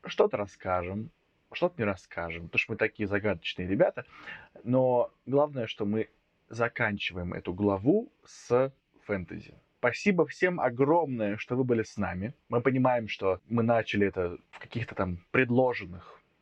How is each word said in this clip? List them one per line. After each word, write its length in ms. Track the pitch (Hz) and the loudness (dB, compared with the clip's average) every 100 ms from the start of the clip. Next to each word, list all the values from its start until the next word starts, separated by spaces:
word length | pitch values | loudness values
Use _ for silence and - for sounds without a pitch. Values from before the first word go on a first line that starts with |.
| - | -8
что-то 320 | - 214 123 | 2 2 2
расскажем, 720 | 101 - 95 90 87 101 143 _ _ _ _ | -6 -8 -2 -2 -2 -8 -10 _ _ _ _
что-то 240 | - 175 175 | -2 -2 0
не 80 | 104 | -2
расскажем, 600 | 95 - - 85 85 85 | -2 -8 -8 -8 -8 -4
потому 140 | - | -4
что 120 | - | -4
мы 40 | 107 | -2
такие 300 | 110 - 104 | -2 -2 -2
загадочные 600 | 101 104 87 - - 90 | 0 0 -2 -6 -6 -2
ребята. 380 | 104 185 - - - - - - - | 2 2 2 -16 -18 -16 -16 -18 -12
Но 480 | 117 127 127 123 110 _ - | 0 2 4 2 0 _ -2
главное, 420 | 139 147 139 110 | 0 0 -2 -8
что 180 | - 101 | -4 -2
мы 240 | 110 107 _ _ _ _ | -2 -4 _ _ _ _
заканчиваем 840 | 113 117 - 113 101 - 90 87 | -2 -2 0 -2 0 -6 -6 -6
эту 200 | 85 - | -6 -6
главу 580 | 92 101 98 110 202 - _ - | 0 2 2 4 2 0 _ -20
с 480 | - - 120 135 _ _ _ - | -20 0 2 2 _ _ _ -4
фэнтези. 500 | 98 85 85 80 - _ _ | -4 -4 -12 -14 -20 _ _
Спасибо 460 | 123 - 208 180 156 | 0 2 0 2 0
всем 340 | - 185 180 | 2 0 2
огромное, 760 | 127 120 139 170 151 123 104 104 | -2 2 4 4 2 -2 -2 -2
что 180 | - 123 | -4 -2
вы 80 | |
были 200 | 127 117 | 2 2
с 120 | 107 - | 0 -4
нами. 380 | 92 90 104 - _ | -4 -4 -8 -10 _
Мы 100 | 120 | 0
понимаем, 460 | 127 131 127 123 107 | 2 4 4 2 -2
что 320 | - 98 92 _ | -2 0 0 _
мы 160 | 117 | 0
начали 420 | 113 117 107 104 98 | 2 2 2 2 2
это 320 | 92 87 87 _ | 2 -4 -6 _
в 80 | - | -20
каких-то 340 | - 117 110 | -10 -8 -6
там 260 | 107 95 87 _ | -4 -4 -4 _
предложенных 880 | 123 127 120 127 - 90 90 - - _ _ | 0 4 4 2 0 -8 -14 -18 -20 _ _